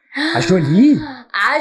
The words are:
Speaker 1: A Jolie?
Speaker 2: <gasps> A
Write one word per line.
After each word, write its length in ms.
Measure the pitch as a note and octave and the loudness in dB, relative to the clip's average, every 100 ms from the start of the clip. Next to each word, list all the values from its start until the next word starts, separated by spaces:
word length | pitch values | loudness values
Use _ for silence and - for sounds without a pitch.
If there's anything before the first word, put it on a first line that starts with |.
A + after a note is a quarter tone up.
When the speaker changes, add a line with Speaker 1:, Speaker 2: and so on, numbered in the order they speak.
| _ C#4 D4+ E4+ | _ -6 -4 -2
Speaker 1:
A 40 | |
Jolie? 560 | E3+ F#3 C#3 F3 C#4+ A#3+ D4 - | 0 0 2 4 4 2 -2 -14
Speaker 2:
<gasps> 140 | - | -10
A 260 | G3 A3 D4+ | -4 -2 -2